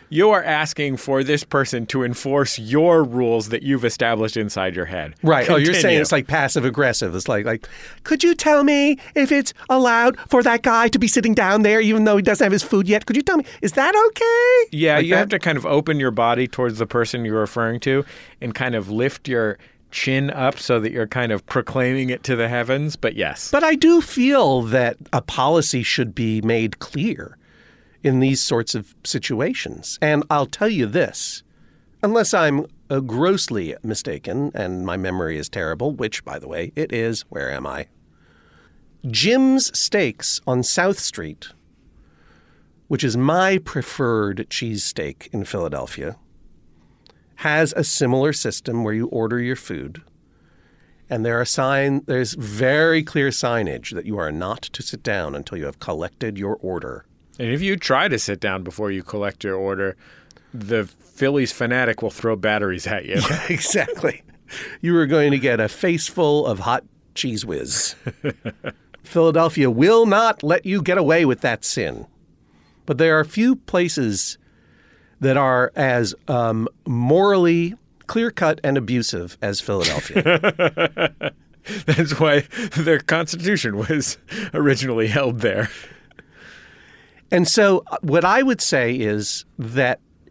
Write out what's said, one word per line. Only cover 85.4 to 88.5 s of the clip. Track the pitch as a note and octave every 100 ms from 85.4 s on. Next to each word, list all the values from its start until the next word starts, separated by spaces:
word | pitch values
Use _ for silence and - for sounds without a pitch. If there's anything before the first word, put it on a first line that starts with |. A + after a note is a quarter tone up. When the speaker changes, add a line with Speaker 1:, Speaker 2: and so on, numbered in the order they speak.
Speaker 1:
there. | A#2 G2 A2 - - - _ - - - - - - - - - _ _ -
Speaker 2:
And | F3+ E3+
so, | - G3+ F#3 -
uh, | -
what | D#3+ E3
I | F3+ A#3
would | C4